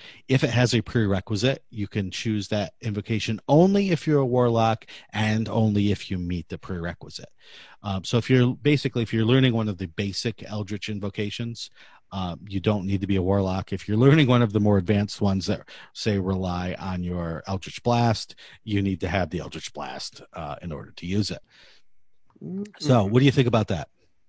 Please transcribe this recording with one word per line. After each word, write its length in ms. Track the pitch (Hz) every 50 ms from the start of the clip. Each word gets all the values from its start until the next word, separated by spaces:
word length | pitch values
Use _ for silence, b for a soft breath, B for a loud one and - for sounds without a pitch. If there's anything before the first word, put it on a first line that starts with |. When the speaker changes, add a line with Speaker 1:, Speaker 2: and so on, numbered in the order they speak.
| B B B B B -
Speaker 1:
If 160 | 131 131 -
it 80 | 120
has 240 | - 123 123 113 -
a 60 | 113
prerequisite, 840 | - - - 123 110 98 98 92 - - 110 95 110 131 135 - - -
you 160 | - 110 101 -
can 240 | - 107 98 95
choose 380 | 95 - - 113 107 104 98 -
that 240 | 110 104 98 87 - _
invocation 600 | - 113 101 104 - - 113 104 - - 113 98 - -
only 420 | 139 156 180 190 196 202 202 190
if 160 | 170 - -
you're 140 | 160 151 143
a 60 | 135
Warlock 600 | 123 123 123 123 120 117 113 113 113 110 - - B B B B B
and 380 | B 107 110 107 110 110 113 110
only 420 | - 117 110 107 104 101 101 104
if 200 | 101 - - -
you 80 | 95 90
meet 300 | 90 87 90 87 80 -
the 100 | 90 80
prerequisite. 720 | - - 95 85 85 87 85 - - - - - - - _ B B B B B B B B B
Um, 220 | B 104 98 95 85
so 160 | - - 117
if 100 | - -
you're, 240 | 131 127 123 123 120
basically, 480 | - 110 147 151 135 - 131 - 123
if 100 | 113 -
you're 140 | - 113 113
learning 280 | 113 127 135 131 127 113
one 140 | 113 107 107
of 120 | 98 85
the 80 | 95 85
basic 560 | - - 101 101 90 - - 120 107 - -
Eldritch 460 | - 107 107 104 95 107 98 - -
invocations, 840 | 107 101 101 98 - - 104 104 - - 117 117 113 - - - b b b b b b b -
um, 280 | - 98 92 90 85 - 92 104
you 120 | 98 98
don't 260 | 87 107 104 104 90
need 160 | 98 101 95
to 60 | 98 95
be 80 | 101
a 60 | 95 90
Warlock. 500 | 92 98 101 95 92 92 95 101 - 101
If 140 | 92 - -
you're 100 | 107 110
learning 300 | 127 139 151 160 143 120
one 160 | 127 120 120
of 100 | 107 98
the 60 | 107
more 180 | 104 104 104 98
advanced 420 | 87 87 104 101 104 104 - -
ones 280 | 104 101 98 95 82 98
that, 200 | 101 - - B B B B B B
say, 260 | - - 113 101 98
rely 560 | 90 95 95 92 92 90 87 87 90 90 - -
on 240 | - 95 92 90
your 400 | 90 87 90 90 85 82 82 78 - -
Eldritch 340 | 98 92 - - - -
Blast, 540 | - 120 120 120 120 117 110 - - - - B B B B B B
you 200 | 113 104 101 98
need 160 | 98 95 85
to 60 | 95 85
have 240 | 85 98 87 76
the 80 | 90 82
Eldritch 340 | 76 82 - 78 - - -
Blast, 480 | 73 73 65 - - - - - - - - -
uh, 240 | 87 80 73 73 -
in 100 | - 85
order 200 | 78 69 - -
to 160 | - - 85 87
use 240 | 95 104 101 -
it. 100 | 90 - - b b b b b b b b b - - - - - - - - _ - - 160 185 196 208 208 - -
So 160 | - 147 131
Speaker 2:
Mm-hmm. 160 | 117 98 98
Speaker 1:
what 80 | 110 127
do 60 | 135
you 60 | 139
think 160 | 123 143 127 117
about 220 | 107 113 107 -
that? 200 | 101 78 67 - _ _ _ _ _ _ _